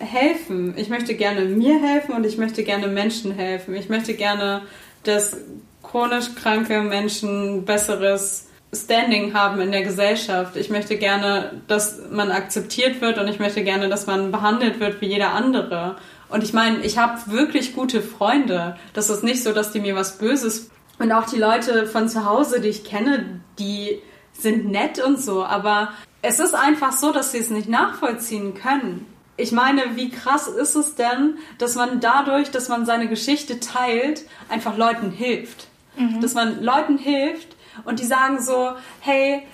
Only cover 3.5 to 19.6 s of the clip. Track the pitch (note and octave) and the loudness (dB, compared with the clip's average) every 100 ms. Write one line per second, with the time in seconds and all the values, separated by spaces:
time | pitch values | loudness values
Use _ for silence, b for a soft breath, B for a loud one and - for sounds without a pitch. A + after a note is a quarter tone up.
3.5 | F#3 F#3 F#3+ G#3 A3 A3+ A3 G3+ G3+ G3+ | -4 -6 -8 -4 -2 -2 -2 0 0 -2
4.5 | G3+ G3+ B B B - G#3 G3+ - - | -4 -6 B B B 0 0 0 -4 -12
5.5 | - - _ - A#3+ A#3+ A#3+ A#3+ - A3+ | -18 -20 _ -6 -2 0 0 -2 -4 0
6.5 | G#3+ A3 G#3+ G#3 G3+ G#3 - G#3 G3+ G3+ | 0 2 0 0 0 -2 -4 -4 -2 -2
7.5 | G3 F3+ G#3 G#3 G3+ G3 G3 G3 - B | -2 0 0 0 0 2 2 0 -6 B
8.5 | B _ - - A3+ A#3+ G#3 G3+ G#3 G3+ | B _ -10 0 2 4 2 0 2 2
9.5 | G3 F#3+ G3 F#3+ F#3 G3+ A3+ - F#3 F3+ | 2 0 0 -2 2 2 2 0 -2 -2
10.5 | - G3 G#3 G3+ G#3+ G3+ G3+ G3+ G3+ G3 | -4 -2 -2 -2 0 2 2 2 0 -2
11.5 | - - G#3+ G#3 - - G#3 G3+ F#3 G3 | -10 -2 0 0 -4 -6 -2 0 0 -2
12.5 | A3 G3+ - B3+ B3+ A#3 A3+ G3+ G3+ G3+ | -6 -4 0 0 2 0 0 -2 -2 -2
13.5 | G#3 G3 G3 G3 G3+ - G3 G3 F#3 G#3 | 0 0 0 0 0 0 -2 0 0 2
14.5 | A3+ A#3+ - G#3 G3 G3 G3+ G3 G3+ C4 | 2 2 0 -2 -2 -2 0 0 2 2
15.5 | B3+ - F3 F3 F#3+ B B B A3 A3 | 0 0 -4 -4 -8 B B B -4 0
16.5 | A3+ A3+ A3 G#3+ G#3 G3+ A#3 - A3 D4+ | 2 2 2 0 2 2 0 -4 0 2
17.5 | C#4 B3 - B3+ A3+ G#3 - G#3 C#4 B3 | 2 -2 -2 -2 0 -2 0 2 2 2
18.5 | F3+ E3+ F3 B - G#3+ G#3 A#3 B3+ A3+ | 0 -2 -8 B -4 -2 0 0 0 0
19.5 | G#3+ | 0